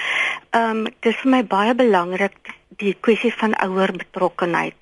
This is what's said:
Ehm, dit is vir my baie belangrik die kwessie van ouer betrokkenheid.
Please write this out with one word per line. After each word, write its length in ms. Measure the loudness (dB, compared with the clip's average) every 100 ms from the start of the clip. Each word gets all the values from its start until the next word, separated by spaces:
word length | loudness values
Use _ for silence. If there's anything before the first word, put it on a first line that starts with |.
| -4 -2 -2 -6 -4
Ehm, 340 | -2 0 -2
dit 300 | -6 -4 -2
is 20 | 0
vir 140 | 2
my 120 | 2
baie 300 | 2 0 2
belangrik 580 | 2 4 4 2 -2 -4 -6 -20 -20 _ -6
die 200 | -4 -2
kwessie 320 | 2 2 2
van 220 | 0 -2
ouer 380 | -2 -2 0 -2
betrokkenheid. 840 | -2 -10 -2 -2 -2 -2 -2 -4 -8